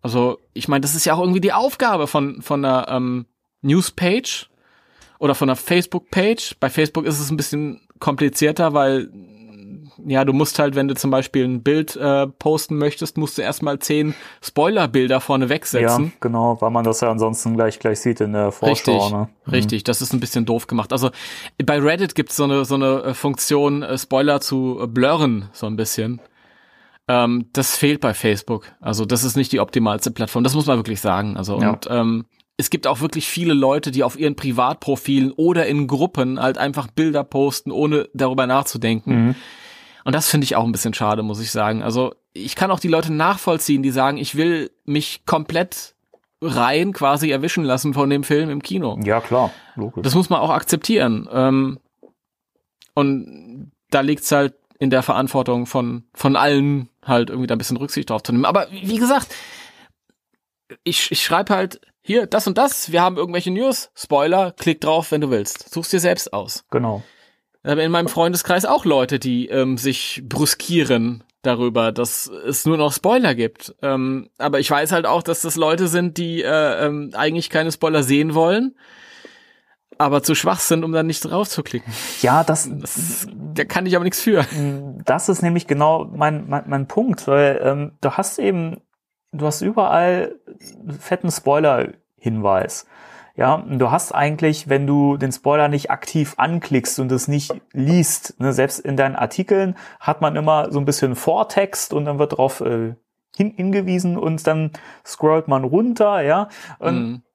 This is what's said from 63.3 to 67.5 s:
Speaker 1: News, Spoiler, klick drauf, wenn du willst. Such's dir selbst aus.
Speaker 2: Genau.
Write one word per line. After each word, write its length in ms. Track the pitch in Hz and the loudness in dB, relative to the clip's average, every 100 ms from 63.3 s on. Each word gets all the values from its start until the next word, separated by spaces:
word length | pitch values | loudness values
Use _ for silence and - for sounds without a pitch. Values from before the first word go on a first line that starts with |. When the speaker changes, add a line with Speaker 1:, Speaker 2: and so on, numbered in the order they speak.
| 175 185 | -2 -2
Speaker 1:
News, 400 | 185 262 247 - | 0 0 -2 -8
Spoiler, 580 | - - 143 156 185 185 | -16 -2 2 4 2 0
klick 280 | - 175 156 | -2 -2 0
drauf, 300 | 151 160 156 | 0 0 0
wenn 80 | 151 | -2
du 100 | 147 | 0
willst. 420 | 113 101 - - | 0 -2 -10 -10
Such's 180 | 165 160 | -10 -2
dir 100 | 185 | 0
selbst 320 | 175 175 - | 2 0 -4
aus. 320 | 104 113 - _ | -8 -8 -12 _
Speaker 2:
Genau. 320 | - 120 104 - _ _ _ _ | -2 -2 -4 -10 _ _ _ _